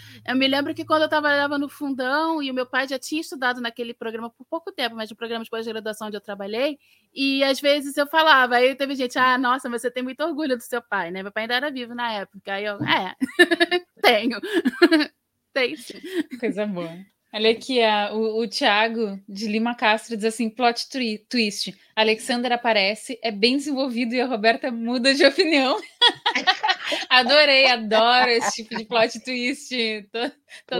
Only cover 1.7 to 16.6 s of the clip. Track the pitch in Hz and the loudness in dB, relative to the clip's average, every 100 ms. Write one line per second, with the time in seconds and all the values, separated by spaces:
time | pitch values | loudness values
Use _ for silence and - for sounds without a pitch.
1.7 | - 285 262 254 294 330 320 269 254 254 | -6 -6 -4 0 0 0 -2 -2 -4 -2
2.7 | 254 269 262 - 302 - 285 254 247 233 | -2 -2 -6 -4 -6 -6 -2 -2 -2 -6
3.7 | 233 233 - 226 220 233 - - 330 392 | -8 -10 -8 -8 -8 -12 -14 -10 -10 -8
4.7 | 381 240 226 220 226 226 226 226 226 226 | -6 -6 -4 -10 -10 -8 -8 -6 -6 -6
5.7 | 220 214 208 214 208 - 202 202 220 285 | -6 -8 -8 -8 -10 -10 -10 -6 -2 -2
6.7 | 285 _ _ _ 247 269 269 269 269 285 | -4 _ _ _ -4 0 2 2 2 2
7.7 | 294 277 294 285 320 311 269 247 247 254 | 0 0 -4 0 4 6 6 6 4 4
8.7 | 269 269 277 247 277 254 254 247 262 247 | 2 -4 -2 -4 2 2 4 2 0 -2
9.7 | 240 247 254 254 262 320 285 302 247 - | -4 -4 -4 -6 -4 -4 -2 -2 -4 -4
10.7 | 240 - 202 170 190 196 214 226 247 302 | -8 -4 -4 -4 -6 -8 -6 -2 -2 -2
11.7 | 262 233 240 233 214 190 196 - 196 208 | -6 -8 -6 -6 -6 -8 -12 -8 -6 -6
12.7 | 202 - 269 185 - - - 339 330 339 | -4 0 0 0 -6 -6 2 2 4 2
13.7 | 359 - _ - 214 233 214 392 392 254 | 0 -4 _ 4 4 0 -4 -2 0 0
14.7 | - 349 311 294 - _ _ _ 277 247 | 2 4 4 0 -8 _ _ _ -2 -2
15.7 | 302 - - 349 370 - 247 240 190 | -4 -14 -16 -8 -6 -6 -6 -4 -2